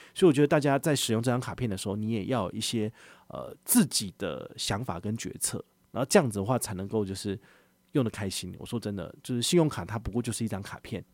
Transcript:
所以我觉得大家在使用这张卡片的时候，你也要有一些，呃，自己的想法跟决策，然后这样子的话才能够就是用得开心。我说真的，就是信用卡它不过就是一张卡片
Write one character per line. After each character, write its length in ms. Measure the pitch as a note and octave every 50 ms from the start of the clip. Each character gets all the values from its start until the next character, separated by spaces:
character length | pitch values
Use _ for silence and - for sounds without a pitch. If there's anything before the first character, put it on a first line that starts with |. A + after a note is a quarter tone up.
| - - -
所 120 | - G3
以 0 |
我 60 | F3 C3
觉 80 | C#3
得 60 | D3
大 120 | D3 E3 D3+
家 200 | C#3 C#3+ C#3 C#3
在 180 | - E3 C#3+
使 160 | - - - A2
用 100 | A2+ A#2+
这 80 | C3
张 80 | A#2+ B2+
卡 160 | B2+ A2+ F#2+
片 140 | - B2+ A2
的 80 | F#2+
时 120 | F#2 - G#2
候， 60 | G2
你 180 | G#2+ G#2+ A2 A2+
也 120 | G#2+ F#2
要 200 | - C3 A#2 F#2+
有 60 | F2 -
一 80 | A2
些， 300 | G#2+ - - A2+ G#2+ A2 - - - - - - _ -
呃， 260 | - - A#1+ - - - _
自 200 | - - B3 F3+
己 280 | B2 - - G#2 F#2 -
的 340 | - G2+ E2+ C#2 - - - -
想 260 | - - - G#2+ G2+ B2+
法 160 | - F2 F2
跟 160 | - G#2 A2
决 140 | A2+ - - - -
策， 240 | - - - - - _ _ _ _ _ -
然 100 | A2 C3+
后 60 | -
这 100 | - G3+
样 100 | D3+ A#2
子 100 | G#2 G2+
的 60 | F#2+
话 140 | A2 B2+ A#2
才 140 | - - G2
能 160 | F2+ G2 G2
够 160 | A2 A2 G#2
就 100 | F#2+ F#2+
是 240 | - - G#2 F#2+ F2+ - - - _ _ _ _ _ _ _ -
用 100 | D3 A#2+
得 80 | G#2+
开 180 | - - G#2+ F#2+
心。 280 | - - F2+ F2+ - -
我 60 | -
说 160 | - B2 A2+
真 160 | - G#2+ G2+
的， 180 | F#2+ D#2+ - - - -
就 120 | - B2
是 80 | A#2+ A#2
信 160 | - F3+ E3+
用 100 | D#3+ D3
卡 160 | - - F2
它 140 | F#2+ G#2+ A2+
不 120 | - G2+
过 120 | F#2+ A#2+ A#2
就 100 | A#2+ A2
是 100 | - A#2
一 60 | G#2+
张 140 | A2 G2 G2+
卡 180 | - - -
片 240 | - - A#2 - - _